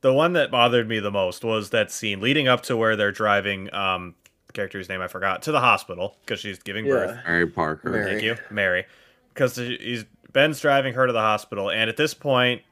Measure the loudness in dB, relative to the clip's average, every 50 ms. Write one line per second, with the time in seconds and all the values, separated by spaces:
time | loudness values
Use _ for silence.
0 | 4 4 4 4 4 4 4 2 0 2 4 4 4 6 4 4 2 2 -2 -2
1 | -2 -2 0 0 0 -2 -2 -4 -4 -2 -2 -2 -4 0 0 0 0 0 -4 -8
2 | -6 -6 -6 -2 0 0 0 2 4 2 2 2 0 -4 -2 0 2 0 2 2
3 | 0 0 0 0 2 2 2 2 2 0 -4 -4 -6 -8 -6 -4 -2 0 -2 -2
4 | -4 -10 -14 _ _ -20 _ _ _ _ -8 -8 -8 -6 -6 -10 -10 -8 -8 -8
5 | -8 -8 -8 -4 -2 -2 -2 -2 -4 0 0 2 4 4 4 2 0 -8 -8 -6
6 | -6 -8 -8 _ _ -8 -8 -6 -6 -10 -12 -10 _ -8 -8 -6 -2 0 0 0
7 | 0 -2 -6 -8 -6 -2 0 2 0 0 0 -2 -2 -2 -4 -6 -6 -4 -4 -2
8 | -2 -2 -4 -2 -2 -2 -2 -4 -8 -10 -4 0 0 2 2 0 -2 -6 -14 _
9 | _ _ _ _ _ _ _ 0 0 0 0 -4 -8 -8 -8 -8 -8 -8 -8 -8
10 | -10 _ _ _ _ _ _ 2 2 2 2 0 2 2 4 4 2 0 0 0
11 | 0 2 2 2 2 2 2 2 -2 _ -6 -4 -2 -2 0 0 0 0 0 0
12 | -2 -2 -2 _ -2 2 4 4 4 4 2 0 _ _